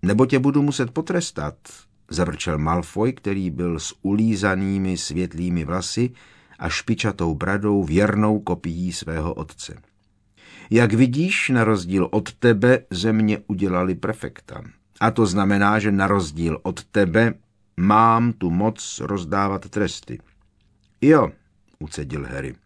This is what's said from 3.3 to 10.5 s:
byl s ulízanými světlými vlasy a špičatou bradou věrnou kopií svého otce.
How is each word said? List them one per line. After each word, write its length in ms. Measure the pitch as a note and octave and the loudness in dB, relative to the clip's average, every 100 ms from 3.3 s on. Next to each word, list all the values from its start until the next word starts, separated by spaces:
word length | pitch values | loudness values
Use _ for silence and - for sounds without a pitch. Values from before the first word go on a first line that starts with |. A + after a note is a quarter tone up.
| G2 F2+ | -4 -4
byl 280 | C#2 F2 E2 | -4 -4 -4
s 160 | - - | -8 -8
ulízanými 960 | F#2+ G#2 A2+ G2+ G2+ F#2+ G2 G2 F#2+ F2 | -2 2 2 2 0 0 -2 -2 -2 -4
světlými 680 | - D#2 F2+ E2 F2+ E2+ | -4 -4 -4 -4 -4 -2
vlasy 460 | D2+ F2+ F2+ - B2 B2 - _ _ - | -2 -6 -4 -2 -4 -4 -20 _ _ -10
a 100 | F2 | -6
špičatou 680 | - - A2+ A2 F#2 E2+ | -6 -2 -2 -2 -2 -2
bradou 500 | D2+ F2+ G2+ G#2 G2+ | -2 -2 -2 0 0
věrnou 560 | E2+ E2+ G2+ G2+ G#2+ G#2+ | 2 2 2 2 2 0
kopií 520 | G2 F2 E2+ E2+ F2+ | -2 -6 -4 -6 -6
svého 420 | E2+ - D#2+ D#2 | -6 -8 -6 -4
otce. 460 | - D#2 - - - _ _ _ _ _ _ - | -6 -10 -14 -18 -18 _ _ _ _ _ _ -20